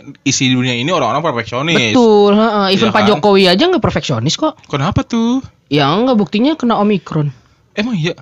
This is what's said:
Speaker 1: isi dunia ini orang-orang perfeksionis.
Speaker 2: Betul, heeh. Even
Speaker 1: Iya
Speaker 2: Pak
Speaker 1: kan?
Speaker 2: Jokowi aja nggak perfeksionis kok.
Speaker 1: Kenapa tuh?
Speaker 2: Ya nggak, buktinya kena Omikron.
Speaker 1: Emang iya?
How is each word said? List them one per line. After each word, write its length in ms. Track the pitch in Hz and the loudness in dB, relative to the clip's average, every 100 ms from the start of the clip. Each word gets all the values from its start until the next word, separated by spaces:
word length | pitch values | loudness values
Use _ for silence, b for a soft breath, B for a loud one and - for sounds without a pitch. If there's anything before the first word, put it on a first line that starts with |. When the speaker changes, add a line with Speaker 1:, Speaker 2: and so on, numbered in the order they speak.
| - 139 | -8 -8
Speaker 1:
isi 280 | 139 - 131 | -4 -2 0
dunia 240 | 127 127 | 0 0
ini 160 | 120 135 | -2 -2
orang-orang 340 | 180 120 113 | -2 -2 -2
perfeksionis. 480 | 131 120 113 120 151 151 117 | -2 -4 -6 -6 -2 0 2
Speaker 2:
Betul, 460 | 254 233 208 202 | 2 4 4 4
heeh. 320 | 202 220 208 196 | 4 2 0 0
Even 140 | 190 | 0
Speaker 1:
Iya 60 | 220 | 2
Speaker 2:
Pak 100 | 214 | 2
Speaker 1:
kan? 80 | 208 | 2
Speaker 2:
Jokowi 340 | 202 208 196 185 | 2 2 4 4
aja 180 | 185 | 2
nggak 160 | 339 349 | 2 0
perfeksionis 560 | 208 170 - 120 127 - | -2 -4 -4 -4 -4 -2
kok. 180 | 311 - - | -4 -6 -8
Speaker 1:
Kenapa 340 | 143 147 - | -4 -2 -2
tuh? 380 | 262 233 233 254 - _ - | -2 -2 -2 -2 -6 _ -4
Speaker 2:
Ya 220 | 143 175 | 0 2
nggak, 240 | 180 254 | 0 0
buktinya 400 | 233 196 202 262 | 0 0 0 0
kena 240 | 320 240 202 | 0 -2 0
Omikron. 540 | 208 202 - 156 147 - _ _ _ | 0 -2 -2 -4 -4 -6 _ _ _
Speaker 1:
Emang 220 | - 220 | -8 -4
iya? 180 | 214 160 - | -4 -4 -6